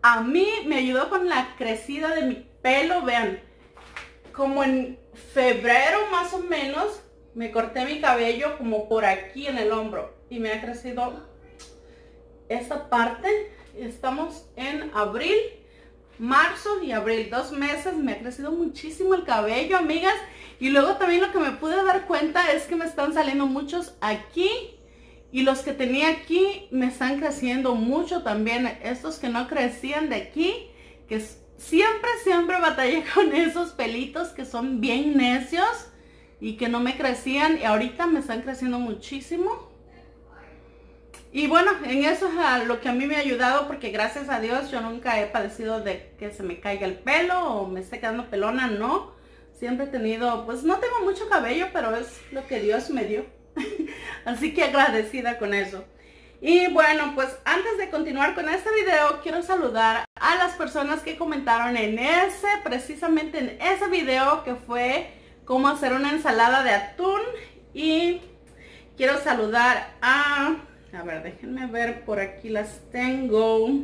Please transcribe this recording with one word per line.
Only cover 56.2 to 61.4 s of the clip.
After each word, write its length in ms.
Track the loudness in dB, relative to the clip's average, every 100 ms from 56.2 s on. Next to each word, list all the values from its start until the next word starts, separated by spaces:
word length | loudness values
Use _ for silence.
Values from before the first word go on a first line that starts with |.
| -20 -6
Y 280 | 4 6 6
bueno, 440 | 6 6 4 0
pues 140 | -2 -4 -4
antes 340 | 0 0 0 -4
de 120 | -2
continuar 440 | -2 -2 0 0
con 140 | 0 -2
este 220 | -2 0
video, 480 | 0 4 4 4 0
quiero 200 | -4 -4
saludar 640 | 0 0 0 2 2 2 -4 0
a 200 | 2 4
las 180 | 2
personas 460 | 0 -4 -2 -2 -2
que 160 | -6 -6
comentaron 600 | -4 -2